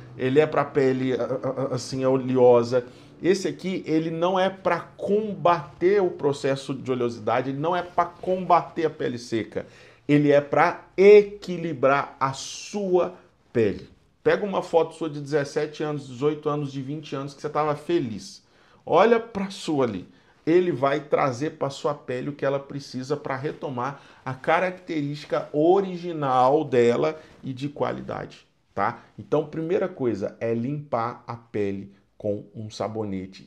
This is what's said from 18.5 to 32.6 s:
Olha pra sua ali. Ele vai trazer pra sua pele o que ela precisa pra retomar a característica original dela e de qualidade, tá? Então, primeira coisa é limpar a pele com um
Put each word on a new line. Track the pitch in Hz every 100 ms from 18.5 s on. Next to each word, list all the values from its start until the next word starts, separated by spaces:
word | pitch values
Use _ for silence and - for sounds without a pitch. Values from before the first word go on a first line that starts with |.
| _ _ _
Olha | - 156 226 226
pra | 226 196 196
sua | - - 147 123
ali. | 95 - _ _ _
Ele | - 175 180
vai | 131 135 151
trazer | 151 160 143 120 156
pra | 156 139
sua | - 156
pele | 147 - 127 139
o |
que | 147
ela | 139 139
precisa | - 139 - 127 131 147
pra | - 131
retomar | 151 170 160 120 131 139 - -
a | 131
característica | 127 - 165 185 180 - 160 143 147 - 156 -
original | 147 165 196 190 175 175 160 139 127 127 151
dela | 143 123 120 123 156 156 - -
e | 131
de | 131 143
qualidade, | - 120 127 131 104 - - _ _ _
tá? | - 104 - - -
Então, | 104 147 151
primeira | 156 160 202 185
coisa | 185 127 98 101 -
é | 117
limpar | 117 123 147 147 120 120 - -
a |
pele | 120 - 110 101 98 98 - _ _
com | 107 104 -
um | -